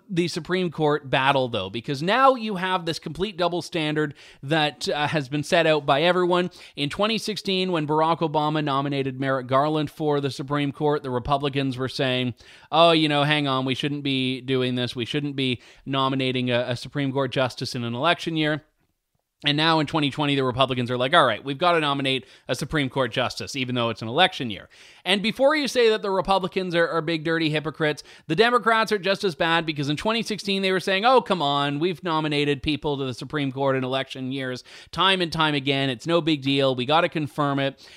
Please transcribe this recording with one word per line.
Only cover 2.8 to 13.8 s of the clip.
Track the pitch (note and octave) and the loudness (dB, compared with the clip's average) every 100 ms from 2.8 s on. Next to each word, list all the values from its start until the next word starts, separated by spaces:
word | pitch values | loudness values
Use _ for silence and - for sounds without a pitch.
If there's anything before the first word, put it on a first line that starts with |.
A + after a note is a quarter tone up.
| E3 | -2
this | D#3 | -6
complete | - F3+ G3+ E3+ | -8 -6 -6 -2
double | F3 F3 | -2 -2
standard | - F3 D3+ D3+ D3+ - - - | -4 -4 -2 0 -2 -4 -20 -14
that, | C3+ D#3+ D3+ - G3 | -2 0 0 -2 -6
uh, | D3 C#3+ | -2 0
has | D#3 B2+ | -2 -2
been | D3 | -4
set | D3 F3 D#3+ | 0 2 4
out | D#3 C#3+ | 2 4
by | C#3 | 2
everyone. | E3+ F3+ F3+ F3+ F3+ - - - | 4 2 2 2 0 -6 -18 -6
In | C#3+ | -6
twenty | - G#3 A3 | -2 0 0
sixteen, | - F#3+ - F#3 F#3 | -4 -6 -2 -2 0
when | E3+ D3 | -2 0
Barack | D#3 D#3 E3 | 2 2 2
Obama | E3 D3+ D3+ D#3 | 0 0 0 0
nominated | D3+ C3+ C#3+ C#3 C3+ C3 | 0 0 0 -2 -2 -2
Merrick | C3+ C3+ B2 | -2 -2 2
Garland | C3 D3 D#3 D3 | 2 2 0 -2
for | - D#3 C#3+ | -2 0 0
the | C#3 | 0
Supreme | C3 C#3 D3 C#3+ | -4 -4 -2 -2
Court, | - D3+ D3 | -2 0 0
the | C3+ | -2
Republicans | B2 B2+ C#3+ C#3+ C#3 C3+ B2 | -4 0 0 0 -2 -2 -2
were | C3 | -6
saying, | - C3+ B2+ B2+ - - - - | -2 0 0 -2 -6 -14 -20 -2
"Oh, | D3+ E3+ | 4 6
you | E3 D3+ | 6 4
know, | D3 | 2
hang | C#3+ D3+ C#3+ | 2 2 0
on, | C3 | 0
we | C3 | -2
shouldn't | B2+ | -2